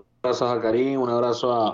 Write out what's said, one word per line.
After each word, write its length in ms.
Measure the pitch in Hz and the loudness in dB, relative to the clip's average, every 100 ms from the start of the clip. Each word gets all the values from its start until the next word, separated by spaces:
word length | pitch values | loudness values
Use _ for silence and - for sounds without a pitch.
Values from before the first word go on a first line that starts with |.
| - _ | -6 _
un 60 | 127 | -4
abrazo 180 | 120 123 | 0 0
a 140 | 120 | 0
Karim, 400 | 110 117 135 135 | 0 0 0 0
un 80 | 123 | 0
abrazo 440 | 120 120 117 127 120 107 | 0 0 0 0 0 0